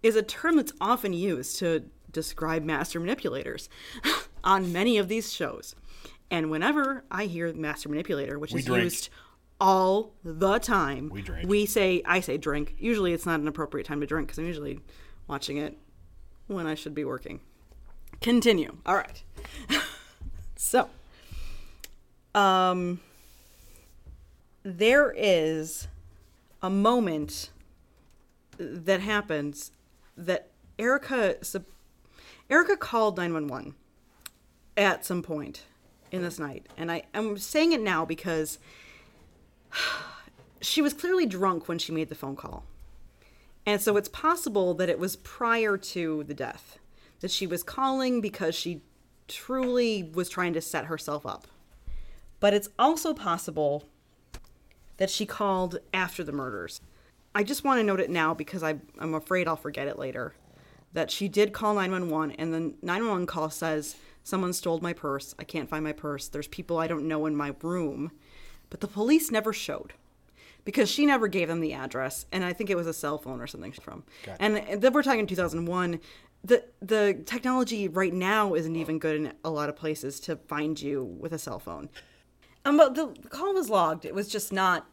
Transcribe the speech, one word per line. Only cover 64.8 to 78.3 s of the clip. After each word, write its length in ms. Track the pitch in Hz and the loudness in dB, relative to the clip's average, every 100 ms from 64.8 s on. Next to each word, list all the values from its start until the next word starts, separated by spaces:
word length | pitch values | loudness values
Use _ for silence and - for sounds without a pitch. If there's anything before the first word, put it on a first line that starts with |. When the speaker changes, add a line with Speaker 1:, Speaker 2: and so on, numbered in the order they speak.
Speaker 1:
my 120 | 175 | -2
purse. 400 | 170 147 139 - - | -4 -4 -4 -6 -14
I 60 | - | -8
can't 220 | 160 131 | -6 -4
find 140 | 156 | -4
my 100 | 156 | -4
purse. 340 | 151 151 139 - | -6 -6 -8 -8
There's 200 | 147 147 | -8 -8
people 280 | - - 170 | -12 -4 -2
I 80 | 165 | 0
don't 200 | 165 156 | -2 -2
know 180 | 156 156 | 0 0
in 100 | 147 | 0
my 200 | 143 139 | -2 -4
room." 480 | 165 180 156 - 156 - _ - - - - | -4 -2 -2 -4 -8 -10 _ -20 -20 -20 -16
But 120 | - | -10
the 60 | 202 | -8
police 440 | 202 226 320 311 | -2 4 4 4
never 200 | 220 214 | 0 0
showed 400 | 208 - - - - _ _ _ _ - - | -4 -6 -8 -10 -18 _ _ _ _ -20 -12
because 280 | - 202 208 | -4 2 4
she 140 | - 294 | 6 6
never 200 | 269 214 | 6 4
gave 200 | 185 165 | 2 0
them 120 | 165 | 0
the 120 | 160 | -2
address, 540 | 135 131 131 131 - - | -4 -6 -4 -4 -6 -6
and 120 | 185 | -2
I 100 | 180 | -2
think 160 | 175 202 | -2 -2
it 60 | 185 | 0
was 80 | 165 | 0
a 60 | |
cell 240 | 156 147 147 | -4 -4 -4
phone 240 | 131 127 | -6 -10
or 60 | 117 | -10
something 240 | - 90 | -12 -14
from. 320 | - - - - - - | -14 -16 -16 -18 -18 -16
Speaker 2:
Gotcha. 160 | 95 | 0
Speaker 1:
And, 160 | 202 208 | 2 2
and 220 | - 202 | -2 4
then 120 | 247 | 6
we're 80 | 277 | 6
talking 240 | 269 240 208 | 4 2 0
two 100 | 180 | 0
thousand 300 | 175 156 170 | -2 -2 -2
one. 360 | 180 180 165 - - - _ | 0 0 -2 -10 -20 -20 _
The, 220 | 190 240 - _ | 4 4 4 _
the 380 | 190 214 208 190 - | 0 4 4 2 -4
technology 640 | 240 254 254 247 220 190 | -4 0 2 0 0 -2
right 260 | 170 190 | 0 0
now 400 | 180 185 | 0 2